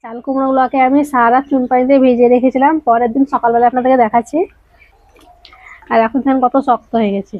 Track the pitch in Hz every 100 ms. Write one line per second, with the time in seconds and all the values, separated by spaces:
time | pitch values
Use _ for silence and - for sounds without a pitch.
0 | 233 240 277 269 269 262 254 269 254 285
1 | 294 254 233 254 269 269 247 254 254 277
2 | 254 240 240 247 254 254 277 320 254 233
3 | 240 240 277 254 240 233 240 254 254 262
4 | 220 240 233 302 403 _ _ _ _ _
5 | _ _ - _ _ - - - - 226
6 | 226 262 269 269 247 277 277 233 _ 233
7 | 208 196 196